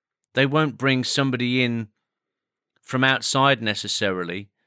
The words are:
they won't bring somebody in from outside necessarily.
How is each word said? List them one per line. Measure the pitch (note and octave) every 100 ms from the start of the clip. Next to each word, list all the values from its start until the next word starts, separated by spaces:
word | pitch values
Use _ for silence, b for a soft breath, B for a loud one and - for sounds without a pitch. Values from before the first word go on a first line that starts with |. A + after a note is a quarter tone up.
| _ _ _
they | - C3+
won't | D3 D#3 A2
bring | C#3 C3
somebody | B2 - C3+ B2+ B2 B2+
in | B2 A#2 G#2+ _ _ _ _ _ _ _ _ _
from | - C3
outside | C3 C3 - C3+ C#3 C3
necessarily. | A2 G2+ G#2 - G2+ F#2 E2+ F#2 G#2 _